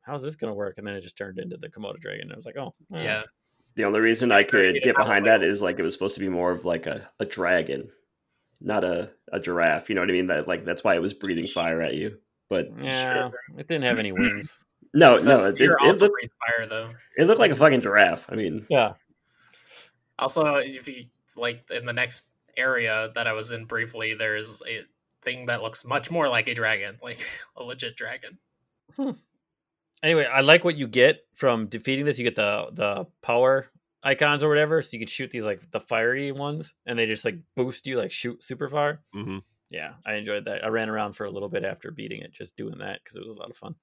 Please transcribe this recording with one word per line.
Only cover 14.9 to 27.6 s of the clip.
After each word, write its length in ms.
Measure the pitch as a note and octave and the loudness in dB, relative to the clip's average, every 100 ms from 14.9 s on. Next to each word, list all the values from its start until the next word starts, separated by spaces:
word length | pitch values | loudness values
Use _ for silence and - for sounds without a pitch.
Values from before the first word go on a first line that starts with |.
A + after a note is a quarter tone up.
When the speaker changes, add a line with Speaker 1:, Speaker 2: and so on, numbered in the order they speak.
Speaker 3:
No, 200 | D3 D#3 A#2+ | 8 10 10
Speaker 2:
But 80 | |
Speaker 3:
no, 220 | - C3 G2 | 8 6 6
it, 100 | - | 4
Speaker 2:
deer 160 | - D#3 | 6 8
Speaker 3:
it, 40 | |
it 40 | C#3 | 6
Speaker 2:
also 160 | G3 | 8
Speaker 3:
looked, 160 | G#3 G3+ | 4 4
Speaker 2:
breathe 100 | A#2+ _ A#2 A#2 | -8 _ -4 -4
fire, 80 | A2 | -4
though. 240 | A2 A2+ A#2+ _ - | -6 -8 -14 _ 2
Speaker 3:
it 80 | |
looked 160 | E3 A3+ | 4 6
like 100 | G3+ | 4
a 60 | B2+ | 6
fucking 240 | D#3 C3 | 6 6
giraffe. 460 | G#2 G2+ F#2 E2 - | 4 6 6 4 -6
I 60 | |
mean, 320 | A2 F#2+ D#2 G#2 | -4 -4 -6 0
Speaker 1:
Yeah. 240 | C#3 G#2+ G2 _ _ _ _ _ _ _ - - _ _ - | 4 4 0 _ _ _ _ _ _ _ -20 -20 _ _ -6
Speaker 2:
Also, 380 | C3 D#3+ D3+ C#3+ | -2 2 2 2
if 300 | C3+ C3 B2 | -2 -10 -14
you, 200 | B2+ B2 _ _ - | -16 -18 _ _ -6
like, 280 | A#2+ A#2+ _ | -6 -6 _
in 160 | A#2+ A#2+ | -8 -6
the 80 | |
next 380 | A#2+ B2 - - _ _ - | -4 -2 -4 -8 _ _ -4
area 520 | C3 B2 A2+ A2 A2+ | 0 0 0 -2 -4
that 120 | A#2 A#2 | -4 -4
I 60 | |
was 200 | A2 A2+ | -4 -6
in 120 | A2+ | -10
briefly, 480 | A2+ A2+ A#2 A#2 A2 | -8 -6 -6 -6 -8
there's 480 | A2 A2 G#2+ G#2+ - - | -4 -4 -4 -8 -14 -12
a 140 | A2 - _ _ _ | -12 -14 _ _ _
thing 240 | B2+ B2+ B2 | -10 -8 -6
that 160 | A#2+ | -6
looks 240 | A2 - A#2+ | -4 -8 -4
much 240 | C3+ - | -6 -4
more 180 | E3+ C#3+ | -2 0
like 200 | A#2+ A#2+ | 0 -2
a 60 | |
dragon, 440 | A#2+ A2 G#2+ G2 G2+ | -2 -2 -2 -6 -12
like, 240 | B2 A#2 - - | -16 -12 -12 -12
<laughs> 160 | - | -18
a 60 | - | -16